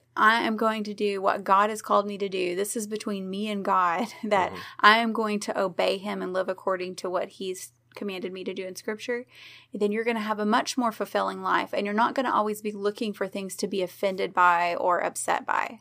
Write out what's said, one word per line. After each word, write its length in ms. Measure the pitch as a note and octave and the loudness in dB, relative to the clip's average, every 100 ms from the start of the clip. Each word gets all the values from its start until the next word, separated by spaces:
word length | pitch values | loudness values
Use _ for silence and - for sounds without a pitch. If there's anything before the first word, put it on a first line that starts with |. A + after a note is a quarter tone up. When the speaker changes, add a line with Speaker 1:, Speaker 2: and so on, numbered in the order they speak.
| _ - | _ 2
Speaker 1:
I 260 | G#3+ A3+ | 4 6
am 160 | A3+ G#3+ | 2 2
going 260 | A3+ A3 G#3 | 0 0 -4
to 80 | |
do 280 | G#3 G#3 G3 | -2 -2 2
what 220 | G3 G3 | 2 2
God 260 | G3 G3 G#3+ | 4 6 4
has 120 | G#3+ | 0
called 260 | - G#3 G3+ | 2 2 2
me 100 | G3 | -2
to 120 | G3 | -4
do. 260 | F#3 F3+ F3+ | -2 -2 -2
This 200 | G3+ A#3+ | -2 -4
is 120 | G#3 | -6
between 420 | G#3+ A3 G3 F#3+ | -6 -4 -6 -4
me 180 | G3 A3 | -4 -2
and 140 | G3+ | -2
God, 440 | G3 F#3+ F3+ E3+ A3+ - | 2 2 4 2 -2 -6
<laughs> 60 | |
that 280 | G#3 G3+ - | 2 2 2
Speaker 2:
Mm-hmm. 100 | F3+ - - | -4 -14 4
Speaker 1:
I 180 | G#3 A3+ | 6 8
am 160 | A#3 | 4
going 260 | A3 G#3+ G#3 | 0 0 -2
to 180 | G#3+ - | -2 0
obey 380 | F#3+ E3+ F#3 G3 | 0 0 0 0
him 240 | G3+ G3 | -4 -6
and 120 | F#3 | -2
live 160 | F#3 F#3 | -2 -2
according 460 | F#3 - F#3 F3+ F3+ | -4 -2 -2 -4 -6
to 120 | F#3+ | -4
what 200 | F3+ F#3+ | -2 -2
he's 420 | - F#3+ F#3 - _ _ - | -6 -8 -8 -12 _ _ -10
commanded 380 | G3+ F#3 F#3 | -8 -6 -8
me 100 | F#3 | -8
to 100 | F#3 | -8
do 120 | F#3+ F#3 | -8 -8
in 100 | F#3 | -8
Scripture," 500 | - G#3+ - A#3+ B3 - - - _ | -8 -6 -6 -6 -8 -18 -20 -20 _
then 180 | G3+ G#3 | -2 0
you're 120 | G#3+ | 0
gonna 160 | A3+ A3+ | 0 -2
have 200 | G#3+ G#3+ | -2 -2
a 60 | G#3 | 2
much 320 | A#3 - - | 2 0 -2
more 140 | A#3+ | -2
fulfilling 500 | G#3+ G3+ G3+ G3 F#3+ | -2 -2 -2 -2 -4
life, 280 | F#3 F3+ F#3+ | -2 0 0
and 120 | - G3+ | -2 0
you're 80 | |
not 220 | G#3 A#3+ - | 2 2 0
gonna 180 | B3 | 0
always 280 | - G#3+ G#3 | 0 0 -2
be 100 | G#3+ | -6
looking 420 | G#3 G3+ G#3 A3 | -4 -2 -2 -4
for 140 | G3+ F#3+ | -4 -4
things 280 | G3 F#3+ - | -6 -8 -6
to 120 | G3 | -4
be 140 | G3 | -2
offended 520 | F3 - G3 F#3+ F#3+ | -2 -2 -2 0 0
by 420 | F#3 F3+ E3+ F3 F3 | 4 6 6 2 2
or 240 | F3+ F3 | 2 2
upset 460 | - - - - - | 0 -2 -2 0 2
by. 340 | - - A3+ | 0 -2 -6